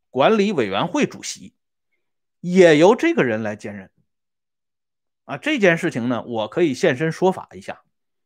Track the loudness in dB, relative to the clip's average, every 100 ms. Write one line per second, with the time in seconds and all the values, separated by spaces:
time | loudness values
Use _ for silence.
0 | _ 0 2 2 0 0 -2 -2 -4 -2
1 | -4 -6 -14 -14 -18 _ _ _ _ _
2 | _ _ _ _ 0 6 8 8 6 4
3 | 2 0 0 -2 -6 -10 -12 -16 -18 _
4 | _ _ _ _ _ _ _ _ _ _
5 | _ _ -14 -10 -4 -2 0 0 -2 -4
6 | -4 -6 -6 -8 -6 -2 -2 0 -2 -2
7 | -4 -2 -2 -4 -10 -18 -16 -18 _ _
8 | _ _